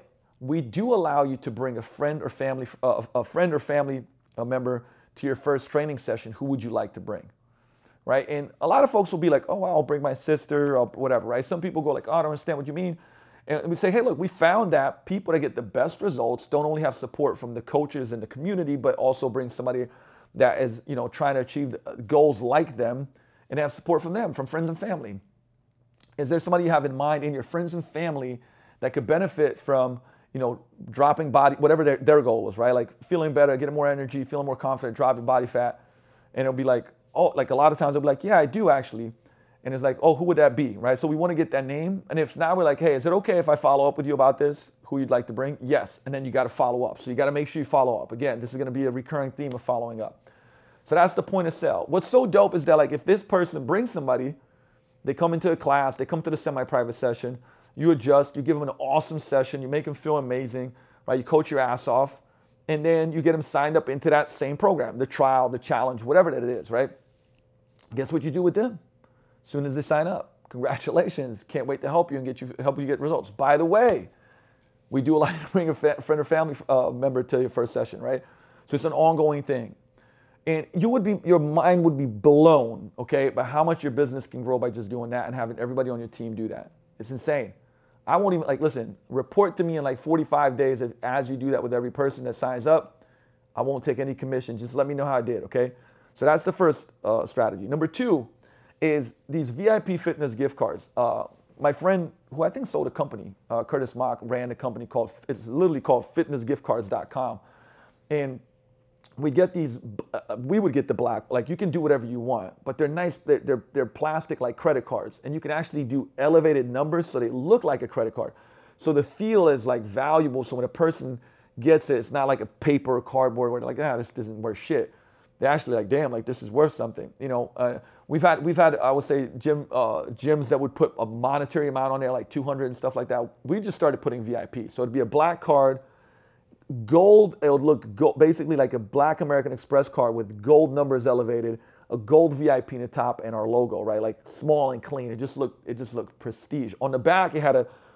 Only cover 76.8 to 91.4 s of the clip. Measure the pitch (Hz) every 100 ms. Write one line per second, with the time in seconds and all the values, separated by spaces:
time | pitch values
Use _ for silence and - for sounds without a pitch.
76.8 | 127 123 135 127 127 127 139 127 120 120
77.8 | 117 - 120 131 - _ _ _ - 143
78.8 | 156 147 160 160 151 147 139 127 113 -
79.8 | _ _ _ _ _ _ - 160 - 175
80.8 | 220 240 196 202 165 175 151 160 165 180
81.8 | 165 139 135 107 147 147 165 151 117 110
82.8 | 110 - 117 143 135 120 123 147 165 165
83.8 | 147 117 139 131 - 123 123 127 123 110
84.8 | 101 120 117 123 113 127 113 117 123 131
85.8 | 127 120 113 - 117 110 110 - 50 _
86.8 | _ _ 113 131 - 147 104 - _ _
87.8 | _ _ - 170 202 175 151 135 156 123
88.8 | 113 98 _ 127 127 - 196 175 170 160
89.8 | 139 135 151 160 147 147 139 120 135 123
90.8 | 120 - 120 135 127 131